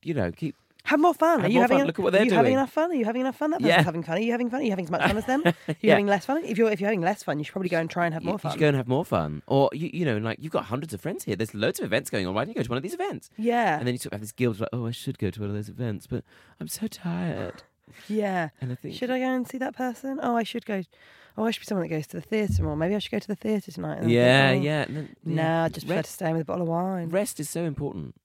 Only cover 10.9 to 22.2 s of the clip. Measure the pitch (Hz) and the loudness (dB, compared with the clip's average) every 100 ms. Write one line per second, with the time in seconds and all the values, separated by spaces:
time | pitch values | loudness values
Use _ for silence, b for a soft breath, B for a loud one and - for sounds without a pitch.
10.9 | 104 151 359 - 95 110 104 113 - 117 | -8 -6 -6 -4 -2 -2 0 -2 -2 -2
11.9 | 107 - 110 90 98 151 233 - 120 165 | -2 -2 -4 -2 -2 -2 -4 -4 -4 -4
12.9 | 349 392 330 - - 226 240 214 151 123 | -6 -6 -6 -12 -4 0 2 2 0 -2
13.9 | 123 - 104 107 - 123 104 110 123 117 | -2 -6 -10 -10 -2 0 0 -4 -4 -6
14.9 | 120 - 127 101 98 101 104 104 - 120 | -6 -8 -4 -4 -4 -6 -6 -8 -6 -6
15.9 | 104 - 127 - b b b - - 220 | -6 -6 -8 -8 b b b -12 -8 -8
16.9 | - 175 170 175 104 92 - - _ _ | -8 -6 -4 -4 -4 -6 -10 -20 _ _
17.9 | - - 214 208 185 156 _ 127 127 - | -20 -4 -2 0 -2 -4 _ -8 -8 -10
18.9 | - 247 254 254 254 240 262 262 - 254 | -8 -4 -2 0 -2 -4 -6 -8 -4 -6
19.9 | 233 269 269 240 233 220 240 - 202 180 | -6 -8 -4 -2 -2 -2 -6 -6 -6 -6
20.9 | b b b b - 220 220 - 202 160 | b b b b -4 -2 -2 -4 -4 -2
21.9 | 160 147 175 | -4 -4 -10